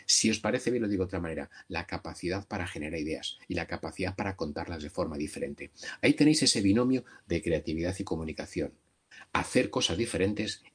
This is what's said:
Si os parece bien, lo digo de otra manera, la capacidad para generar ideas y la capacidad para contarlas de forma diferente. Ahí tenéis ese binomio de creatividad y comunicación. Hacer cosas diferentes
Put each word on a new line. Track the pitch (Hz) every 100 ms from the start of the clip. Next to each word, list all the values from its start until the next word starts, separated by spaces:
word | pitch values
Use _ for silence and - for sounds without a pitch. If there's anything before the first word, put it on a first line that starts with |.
| -
Si | - 110
os | 107
parece | 107 127 117
bien, | 123
lo | 104
digo | 95
de | 92
otra | 90
manera, | 85 76 71 - -
la | 82 87
capacidad | 82 82 - 87 98 -
para | 98 87
generar | 80 78 82
ideas | - - - - -
y |
la | 85 82
capacidad | 82 78 - 92 95
para | 98 95
contarlas | 78 82 82 80
de | 76
forma | - 80 73
diferente. | 73 - 71 73 - - - -
Ahí | 120
tenéis | 151 151 151
ese | 131 117
binomio | 98 110 127 131 - - -
de | 85
creatividad | 85 80 80 80 87 90
y |
comunicación. | - 80 80 - - - - - _ _ _ - -
Hacer | - - - -
cosas | 127 - 87
diferentes | 113 - 98 104 - - -